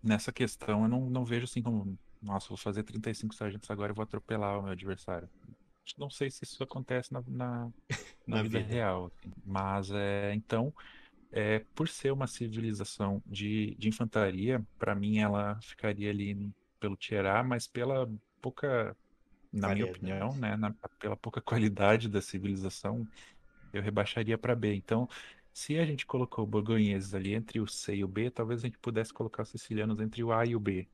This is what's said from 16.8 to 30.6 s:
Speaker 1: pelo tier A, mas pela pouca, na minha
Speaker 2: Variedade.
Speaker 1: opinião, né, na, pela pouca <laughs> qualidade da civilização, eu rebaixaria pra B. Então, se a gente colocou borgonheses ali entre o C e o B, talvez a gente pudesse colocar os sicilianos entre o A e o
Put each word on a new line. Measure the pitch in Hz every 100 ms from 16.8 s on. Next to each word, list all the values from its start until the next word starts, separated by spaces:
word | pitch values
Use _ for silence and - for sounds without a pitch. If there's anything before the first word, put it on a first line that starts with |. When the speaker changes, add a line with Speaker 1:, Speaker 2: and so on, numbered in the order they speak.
Speaker 1:
pelo | 107 98
tier | - 107 98
A, | 101
mas | 123 123 -
pela | - 123 135 127 107 _ _
pouca, | 139 - 147 127 110 104 _ _ _ _ -
na | 107 98
minha | 98
Speaker 2:
Variedade. | 95
Speaker 1:
opinião, | 92 92 98 104 139
né, | 113 107
na, | 107 107 - _
pela | 104 104
pouca | - -
<laughs> |
qualidade | - 117 107 98 101 110 117
da | 101
civilização, | - 98 98 95 95 - 101 113 110 - - - - _ -
eu | 101
rebaixaria | 101 104 104 - 110 113
pra | 123 120
B. | 110
Então, | 101 - 113 123 - - - _
se | - - 151
a | 165
gente | 139 -
colocou | 135 123 - 104
borgonheses | 104 107 113 107 98 95
ali | 98 95
entre | 107 110 117
o | 104
C | - - 101
e |
o | 98
B, | 95 120
talvez | - 113 120
a | 123
gente | -
pudesse | - 110 113
colocar | - 113 -
os | 113
sicilianos | 110 - 107 107 107
entre | 110 110
o | 117
A | 113 117
e |
o | 117